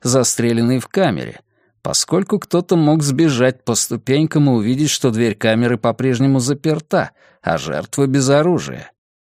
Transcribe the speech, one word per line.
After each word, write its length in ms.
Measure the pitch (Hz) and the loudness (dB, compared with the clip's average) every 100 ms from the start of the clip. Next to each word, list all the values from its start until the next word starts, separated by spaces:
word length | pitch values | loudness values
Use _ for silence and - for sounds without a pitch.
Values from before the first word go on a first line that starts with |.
застреленный 760 | 127 131 120 - 117 113 117 131 | 0 2 0 0 0 0 0 0
в 80 | - | -2
камере, 540 | 196 175 82 57 - _ _ _ _ - | -2 0 -2 -8 -14 _ _ _ _ -4
поскольку 540 | - - 170 196 208 | -4 -2 -2 0 -4
кто-то 360 | - 175 180 170 | -2 -2 0 2
мог 280 | 147 156 | 4 2
сбежать 600 | 143 135 165 123 127 127 | 2 2 2 2 2 0
по 120 | - 110 | -2 -2
ступенькам 720 | - 120 - 139 156 156 143 | -2 -6 -2 0 0 2 2
и 40 | |
увидеть, 360 | 117 104 131 147 | 2 0 0 -2
что 220 | - 131 | 0 -2
дверь 240 | 110 117 101 | 0 -2 0
камеры 420 | 113 110 120 120 | 0 2 0 0
по-прежнему 640 | 117 110 131 120 135 135 | -2 -2 -2 0 2 2
заперта, 720 | 123 143 160 151 - 180 - _ _ _ | 0 -2 -2 -4 -2 -4 -4 _ _ _
а 160 | - 82 | -4 -4
жертва 480 | 78 73 80 - 139 | -4 -8 -6 -2 0
без 200 | 135 131 | 0 2
оружия. 640 | 143 165 165 139 - - _ _ _ | 2 2 0 -4 -12 -16 _ _ _